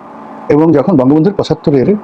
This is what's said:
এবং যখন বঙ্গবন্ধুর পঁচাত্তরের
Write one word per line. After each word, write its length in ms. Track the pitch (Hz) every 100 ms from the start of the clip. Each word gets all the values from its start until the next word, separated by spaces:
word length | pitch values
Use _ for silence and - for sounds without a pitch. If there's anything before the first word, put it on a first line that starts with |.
| - - - - -
এবং 220 | 147 165
যখন 220 | 147 131 160
বঙ্গবন্ধুর 360 | 127 151 156
পঁচাত্তরের 540 | - 120 156 - 139 127 208